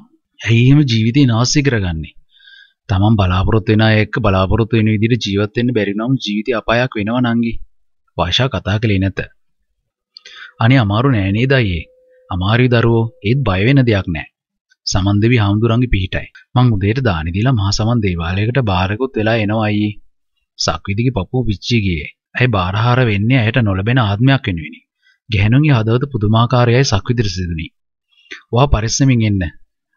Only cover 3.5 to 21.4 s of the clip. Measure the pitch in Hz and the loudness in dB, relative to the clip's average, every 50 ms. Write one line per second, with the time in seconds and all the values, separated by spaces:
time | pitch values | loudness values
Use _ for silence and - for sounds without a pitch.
3.5 | - 110 98 - 107 104 110 110 110 107 107 - - - 110 104 98 95 95 90 | 0 0 2 2 2 2 4 4 2 2 0 -2 -2 -2 0 0 2 2 0 0
4.5 | 104 107 113 104 - 113 107 110 110 104 107 113 123 110 - 101 98 98 104 104 | 0 0 0 0 0 0 2 2 0 0 0 0 0 -2 -2 -2 -2 -2 -2 -4
5.5 | - 123 120 123 120 110 101 101 101 104 110 123 135 120 - 104 104 104 107 - | -4 -2 -2 -2 0 -2 -2 -2 -4 -4 -2 -2 -2 -2 -2 -4 -4 -4 -2 -4
6.5 | 123 107 - - 113 120 123 127 - 110 101 110 117 127 123 117 117 117 117 117 | -4 -4 -2 -2 -2 0 -2 -2 -4 -4 -4 -2 -2 -2 0 0 0 0 -2 -2
7.5 | 113 - - - _ _ _ _ _ _ _ _ _ - 82 85 90 - 123 135 | -4 -6 -8 -12 _ _ _ _ _ _ _ _ _ -6 -4 -2 -2 -2 -2 -2
8.5 | - 92 - - 98 107 113 110 101 95 95 95 - - - - _ _ _ _ | -4 -4 -4 -2 -2 -2 0 0 0 0 0 -2 -2 -6 -10 -12 _ _ _ _
9.5 | _ _ _ _ _ _ _ _ _ _ _ _ - - - - - - - - | _ _ _ _ _ _ _ _ _ _ _ _ -20 -20 -20 -20 -20 -20 -20 -14
10.5 | - - 117 117 131 139 120 98 101 107 127 143 131 104 95 95 101 107 123 135 | -6 -2 2 4 4 4 4 2 0 0 2 2 0 0 0 0 0 0 0 2
11.5 | 139 131 120 101 87 82 85 - _ _ _ _ _ _ _ - - 87 90 98 | 2 2 0 0 -2 -4 -8 -10 _ _ _ _ _ _ _ -8 -6 -4 -2 0
12.5 | 110 117 127 127 120 117 110 117 117 113 113 117 - _ - 98 123 143 135 110 | 2 2 2 2 2 2 2 2 2 2 0 -2 -6 _ -4 -2 -2 0 0 -2
13.5 | 92 92 101 117 139 139 127 117 107 98 90 - 82 78 - - _ _ _ _ | 0 0 2 2 4 4 4 2 2 0 0 -4 -6 -8 -8 -12 _ _ _ _
14.5 | _ _ _ _ _ _ - - - 101 95 101 101 104 104 113 123 110 104 101 | _ _ _ _ _ _ -8 -4 -4 -2 0 0 0 2 2 2 2 2 2 0
15.5 | 101 107 113 113 113 120 127 120 - 98 92 - - 95 - - - - - _ | 0 0 0 0 0 0 0 0 -2 -2 -4 -4 -6 -8 -10 -10 -18 -20 -12 _
16.5 | - 123 127 123 113 98 95 98 113 135 131 113 87 80 78 85 85 95 110 120 | 0 2 2 2 2 2 0 0 0 0 0 -2 -2 -2 -4 -4 -4 -2 0 0
17.5 | 131 107 98 98 98 - 107 110 120 120 104 98 87 85 85 85 90 98 107 110 | 0 0 0 -2 -2 -2 -2 0 0 0 0 -2 -2 -4 -4 -4 -4 -2 -2 -2
18.5 | 120 139 127 101 92 90 95 95 104 107 131 127 - 110 107 110 113 117 107 101 | -2 -2 -2 0 0 0 -2 -2 -4 -4 -4 -4 -4 -2 -2 0 0 0 0 -2
19.5 | 110 110 110 107 104 104 104 104 107 - - - _ _ _ _ _ _ _ _ | -2 -2 -2 -2 0 -2 -2 -4 -4 -8 -16 -20 _ _ _ _ _ _ _ _
20.5 | _ - - - - - - - 98 101 120 131 123 98 90 - - 131 | _ -8 -4 -4 -4 -4 -6 -6 -4 -2 -2 -2 -2 -2 -4 -4 -4 -4